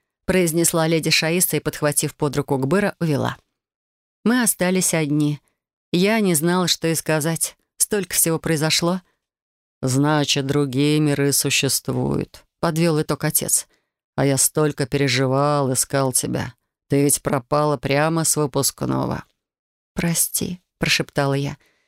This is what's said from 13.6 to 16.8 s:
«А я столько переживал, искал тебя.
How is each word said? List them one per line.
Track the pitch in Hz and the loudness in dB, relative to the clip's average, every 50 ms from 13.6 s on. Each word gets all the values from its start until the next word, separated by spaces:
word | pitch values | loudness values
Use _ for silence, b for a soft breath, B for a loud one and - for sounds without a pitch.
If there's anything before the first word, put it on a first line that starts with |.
| - _ _ _ _ _ _ _ _ _ - | -4 _ _ _ _ _ _ _ _ _ -2
«А | - 135 | 0 2
я | 139 135 | 2 2
столько | 127 - - - 160 156 151 139 - 139 | 2 0 0 0 0 0 0 0 -2 -4
переживал, | - - 139 143 135 123 127 135 127 131 135 143 147 147 143 139 127 | -2 0 0 0 2 2 2 2 2 2 2 2 2 2 2 0 0
искал | 131 - - - - 139 135 131 | 0 -2 -2 -2 0 0 0 0
тебя. | 123 - - 117 120 127 - 120 - _ _ _ _ _ | 0 -2 -2 -2 -4 -4 -6 -8 -10 _ _ _ _ _